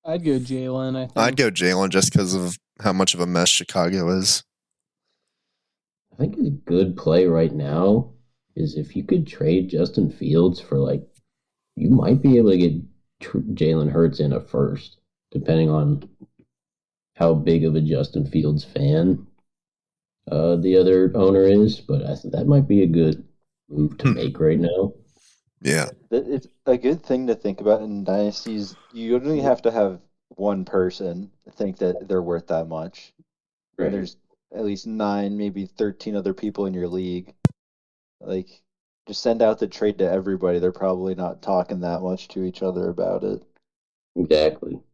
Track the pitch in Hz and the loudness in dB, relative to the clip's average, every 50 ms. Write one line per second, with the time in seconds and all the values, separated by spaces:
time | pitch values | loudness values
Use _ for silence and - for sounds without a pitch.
0 | _ 165 160 175 170 156 139 127 127 123 131 127 127 131 127 131 131 131 131 131 | _ -6 -6 -2 0 0 0 0 -2 -6 -8 -6 -6 -6 -6 -6 -4 -6 -6 -6
1 | 127 123 - - 113 123 135 139 131 110 92 85 90 90 92 92 98 95 92 95 | -8 -6 -2 0 0 2 2 2 0 0 0 2 0 2 2 2 0 2 2 2
2 | 95 - - - 98 90 92 95 90 90 87 - _ _ _ - 110 104 92 95 | 2 4 2 0 0 2 -2 -2 -4 -6 -8 -10 _ _ _ -4 -2 0 2 2
3 | 95 90 - 87 90 87 87 85 87 - - - 87 - - 95 85 87 95 95 | 2 0 0 -2 -4 0 2 2 2 2 2 0 -2 -2 -2 0 0 0 0 0
4 | 85 85 92 95 92 95 - - - _ _ _ _ _ _ _ _ _ _ _ | 0 0 0 0 0 0 -2 -2 -4 _ _ _ _ _ _ _ _ _ _ _
5 | _ _ _ _ _ _ _ _ _ _ _ _ _ _ _ _ _ _ _ _ | _ _ _ _ _ _ _ _ _ _ _ _ _ _ _ _ _ _ _ _
6 | _ _ _ - 143 196 208 339 247 156 143 - - - 87 90 95 90 90 92 | _ _ _ -4 -4 -4 -2 -2 -2 -2 -2 -6 -4 0 2 2 2 2 -2 -4
7 | - 78 80 87 92 90 82 82 82 80 71 73 71 71 73 82 92 98 104 113 | 0 2 4 4 4 4 4 2 2 0 0 -4 -4 -2 -2 2 4 4 4 2
8 | - - - _ _ _ _ _ _ _ _ - 160 147 151 156 151 - - 190 | 0 -4 -14 _ _ _ _ _ _ _ _ -6 -6 -4 -4 -6 -8 -6 -8 -10
9 | 202 - 185 175 151 - - - - 78 85 95 92 92 - 85 87 87 - 110 | -2 0 0 0 0 -2 -6 -2 0 2 2 2 0 -2 -2 -2 -2 0 0 0
10 | 92 76 - - - 69 76 82 87 92 85 - - - 69 69 69 67 69 71 | 0 0 -2 -6 -2 2 4 4 4 4 2 -2 -6 -4 -2 -2 0 0 -2 -6
11 | - _ _ _ _ _ _ _ _ _ _ _ _ _ _ - - 92 127 113 | -6 _ _ _ _ _ _ _ _ _ _ _ _ _ _ -2 2 4 4 4
12 | - 90 127 135 - 139 127 117 110 101 95 92 90 82 - - - - _ _ | 6 4 2 4 4 6 6 6 6 6 4 4 2 2 0 -2 -8 -12 _ _
13 | _ _ _ _ - - - - - - - - 82 80 80 80 76 76 71 85 | _ _ _ _ -12 -6 -6 -6 -4 -4 -2 0 0 2 2 2 0 0 2 2
14 | 82 80 69 - 76 71 67 57 - - - 64 69 - - - - - - _ | 2 2 2 0 -2 0 -2 -2 -4 -4 -2 0 0 0 -2 -6 -10 -16 -20 _
15 | _ _ _ _ _ _ - - - - 82 80 80 78 78 78 76 73 73 71 | _ _ _ _ _ _ -8 -6 -2 2 2 2 4 2 2 2 2 0 0 -2
16 | - - _ _ - _ _ _ _ _ _ _ _ _ _ _ _ _ _ _ | -4 -14 _ _ -20 _ _ _ _ _ _ _ _ _ _ _ _ _ _ _
17 | _ _ _ - 87 82 80 76 71 80 82 80 78 80 76 80 76 78 78 65 | _ _ _ 0 2 2 4 2 4 2 2 4 4 2 2 2 2 0 0 -2
18 | 69 - - 85 69 71 - 78 76 73 76 73 - - - - 69 71 76 - | -2 -4 -4 -4 -4 0 0 0 2 2 0 -2 -4 -6 -4 -2 0 2 2 4
19 | 87 92 - - - - _ _ _ _ _ _ _ _ _ _ _ _ _ _ | 2 2 0 0 -4 -16 _ _ _ _ _ _ _ _ _ _ _ _ _ _
20 | _ _ _ _ _ - - 78 80 85 87 85 82 92 92 92 90 92 92 92 | _ _ _ _ _ -4 -2 0 2 2 0 2 2 4 4 6 6 6 6 4
21 | 95 90 - 113 95 95 98 95 95 98 101 104 107 110 107 - - - 143 139 | 4 2 2 2 4 4 6 6 6 6 6 6 6 4 2 -4 -6 -4 -4 -2
22 | - - - - - - - - - 143 143 139 135 - 104 101 95 85 82 85 | -2 -4 -8 -8 -8 -6 -4 -2 2 4 4 4 4 4 4 4 4 4 4 4
23 | 80 80 - - - - _ _ _ _ _ _ _ _ 147 151 151 147 - - | 4 2 0 -2 -8 -20 _ _ _ _ _ _ _ _ -2 -2 -2 -2 -2 -2
24 | - 131 101 - 123 67 - - 78 78 82 80 85 85 87 92 101 104 - - | 0 0 0 0 -2 -6 -2 0 2 2 2 2 0 0 0 -2 -2 -2 -4 -12
25 | _ _ _ _ _ _ _ _ _ _ _ _ - 131 147 - - - - _ | _ _ _ _ _ _ _ _ _ _ _ _ -2 0 0 0 -2 -4 -8 _
26 | _ _ 113 131 139 117 143 131 - - _ _ _ 135 127 123 120 131 156 156 | _ _ -4 -4 -2 -2 -6 -6 -8 -12 _ _ _ 0 0 2 2 0 -2 -2
27 | - - 131 127 131 123 110 104 - 104 95 - 101 104 110 110 107 107 104 101 | -2 -4 -4 -2 0 -2 -4 -2 -4 -6 -6 -2 2 2 2 2 0 -8 -8 -6
28 | 98 95 95 104 104 104 104 - - 117 110 104 101 92 - _ _ _ - 117 | -4 -2 -2 0 -2 -2 -4 -8 -10 -8 -8 -8 -8 -10 -12 _ _ _ -14 -10
29 | 113 113 123 123 131 147 156 147 135 139 120 - - 117 113 113 104 98 92 87 | -2 0 0 0 0 -2 -2 0 2 0 0 2 0 0 2 2 0 0 -2 -8
30 | _ _ _ _ _ _ - - 98 104 101 95 92 - - 95 92 90 90 - | _ _ _ _ _ _ -10 -4 -2 -2 -2 -2 -6 -2 0 0 0 0 -2 -6
31 | 98 87 85 90 101 101 _ _ _ - _ - 107 98 92 - 98 90 90 - | -8 -8 -8 -10 -12 -14 _ _ _ -20 _ -8 -6 -6 -4 -2 -2 -2 -2 -4
32 | - - 98 92 87 87 87 82 - - 85 82 82 80 80 80 80 92 _ - | -6 -4 -4 -4 -2 -2 -6 -6 -4 -4 -4 -4 -4 -6 -8 -10 -10 -10 _ -20
33 | - _ _ _ _ _ _ _ _ _ _ _ _ _ _ - - 190 196 202 | -20 _ _ _ _ _ _ _ _ _ _ _ _ _ _ -6 -4 -4 -4 -6
34 | 190 180 - _ _ _ _ _ _ _ - 110 110 101 101 95 - 113 110 107 | -8 -10 -14 _ _ _ _ _ _ _ -10 -8 -6 -6 -6 -8 -10 -10 -6 -4
35 | 107 101 101 101 101 98 104 104 104 101 95 101 95 90 _ - 110 104 98 _ | -2 -2 -2 -2 -4 -4 -4 -4 -6 -6 -6 -8 -10 -12 _ -4 -4 -4 -4 _
36 | - 110 104 101 95 - 190 - - 107 98 - 101 95 92 90 90 87 87 92 | -10 -6 -6 -4 -4 -4 -6 -4 -8 -8 -4 -4 -4 -4 -4 -6 -6 -6 -6 -6
37 | 92 90 90 90 90 - _ _ - - - _ _ _ _ _ _ _ _ _ | -6 -6 -8 -8 -10 -14 _ _ -8 -8 -8 _ _ _ _ _ _ _ _ _
38 | _ _ _ _ - - 95 95 185 _ - _ _ _ _ _ _ _ _ _ | _ _ _ _ -8 -6 -6 -6 -6 _ -20 _ _ _ _ _ _ _ _ _
39 | _ - 101 - - 123 117 113 117 110 110 - 113 95 - - 107 104 101 - | _ -14 -12 -4 -2 -2 2 2 2 2 2 0 -4 -8 -4 -2 -2 -2 0 0
40 | 95 87 90 95 92 98 95 90 92 90 87 87 87 90 92 - 95 95 92 90 | -2 0 0 -2 -2 -4 -4 -2 -2 -2 0 0 -2 -2 -2 -2 -2 -2 -2 -2
41 | 92 95 92 87 90 87 - - - - 98 90 90 - 101 92 87 87 85 85 | -4 -6 -6 -6 -8 -8 -8 -10 -4 -2 0 0 0 -2 -6 -6 -6 -6 -6 -4
42 | 92 90 92 92 - - - 98 92 90 - - 95 92 90 90 92 90 87 87 | -4 -6 -6 -8 -10 -12 -8 -8 -8 -8 -6 -6 -6 -4 -4 -4 -6 -6 -4 -4
43 | 92 92 95 95 95 98 104 101 - _ _ _ _ _ _ _ _ _ _ _ | -4 -4 -4 -4 -4 -6 -6 -8 -12 _ _ _ _ _ _ _ _ _ _ _
44 | _ _ _ 87 85 78 78 76 76 78 - - - 76 82 - _ _ | _ _ _ -6 0 2 2 4 4 2 0 -4 -12 -12 -12 -12 _ _